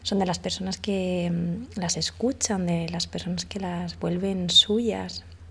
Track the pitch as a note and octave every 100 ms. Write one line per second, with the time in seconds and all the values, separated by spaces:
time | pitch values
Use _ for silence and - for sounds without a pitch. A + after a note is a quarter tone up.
0 | - G3 F#3 F3+ F#3+ - F#3+ F#3+ - G3
1 | F#3 F3+ F3 E3+ F3 F3 B3+ - F3 D#3+
2 | D#3+ - A#3 C4+ - G3 F3 E3+ E3 E3+
3 | - F3+ F3+ F3+ F3 G3+ F#3+ F3 F3 -
4 | F3 F3 G3 F#3+ F3 E3+ - G#3 A#3 F#3+
5 | F#3 - - - -